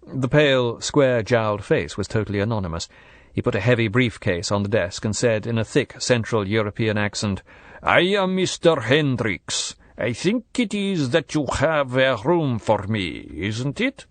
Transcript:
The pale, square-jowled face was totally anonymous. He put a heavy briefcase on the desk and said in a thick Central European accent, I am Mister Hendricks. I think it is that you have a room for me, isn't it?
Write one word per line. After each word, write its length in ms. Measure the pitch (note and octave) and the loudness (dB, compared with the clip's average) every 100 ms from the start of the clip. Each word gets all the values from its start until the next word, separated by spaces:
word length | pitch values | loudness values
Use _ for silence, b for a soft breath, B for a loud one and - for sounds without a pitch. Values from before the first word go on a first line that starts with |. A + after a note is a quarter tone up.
The 240 | - D#3+ B2+ | -10 -4 0
pale, 520 | D3 D3+ C3 B2 A2+ | 4 4 4 2 -2
square-jowled 840 | - - C3+ B2 G#2 A#2+ A2 G#2 | -2 2 4 2 2 0 2 -2
face 320 | G2+ D#3 D#2+ - | 0 0 0 -6
was 120 | G2 | -4
totally 320 | A2+ G2+ G2+ | -2 -2 -2
anonymous. 480 | G2+ A2+ F#2 E2 - B B B B | -2 -2 -4 -6 -10 B B B B
He 80 | - | -4
put 140 | - | -2
a 60 | A#2 | 0
heavy 280 | G2 A#2+ A2+ | 2 2 2
briefcase 640 | G#2+ B2+ - - F2 - | 2 0 -2 -2 -2 0
on 120 | G2+ | -2
the 60 | G2 | 0
desk 360 | G#2+ F2+ - | 0 -2 -4
and 100 | A2+ | -4
said 320 | G2+ B2 A2 G#2 | 0 0 0 -2
in 120 | A#2 | -4
a 60 | |
thick 300 | G#2+ - A#2 - | 0 0 -2 -6
Central 460 | - B2 G#2+ A2+ G2 | 0 0 2 -2 0
European 520 | A2 G#2 - A2+ G#2 | 0 -2 -2 -2 0
accent, 440 | G#2 - G#2+ F#2+ - B B B | -2 -2 -4 -4 -8 B B B
I 180 | - G#2+ | 2 4
am 340 | F3+ G3+ F#3 | 4 2 0
Mister 460 | F#3 F3+ - E3+ D#3+ | 0 -2 2 2 2
Hendricks. 960 | A2 D3 D3 B2+ A2+ F2 - - - - b - | 2 2 2 0 -2 -4 -6 -6 -6 -10 b -4
I 160 | A2+ | -4
think 460 | A#2+ E3 A#3+ - - | 0 0 -2 -4 -4
it 160 | A#3 | -2
is 360 | G#3 G3 F#3+ C3+ | -2 -2 0 2
that 240 | D#3 D3+ | 0 0
you 120 | D3+ C3 | -2 -2
have 500 | - D3 D#3 C3+ B2+ | 0 0 2 0 2
a 200 | C3 B2 | 2 2
room 420 | G2+ F3 D3+ A#2 | 2 2 2 -2
for 280 | - G#2+ G2 | 0 0 2
me, 400 | A2 F2+ A#1 G1+ | -2 -2 -4 -12
isn't 480 | B1+ F#2+ A2 C3 C3+ | -6 -4 -4 -6 -2
it? 260 | B3 - - | -4 -4 -20